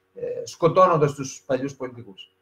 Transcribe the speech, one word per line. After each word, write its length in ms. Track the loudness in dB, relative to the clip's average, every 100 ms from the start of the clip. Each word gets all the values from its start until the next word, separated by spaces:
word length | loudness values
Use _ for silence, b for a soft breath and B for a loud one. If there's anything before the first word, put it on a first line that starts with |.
| _
ε, 320 | -12 -8 -8 -10
σκοτώνοντας 680 | 0 2 4 4 4 2
τους 300 | -2 -10 -12 -4
παλιούς 300 | -4 -4 -8
πολιτικούς. 560 | -12 -12 -20 -20 -20 _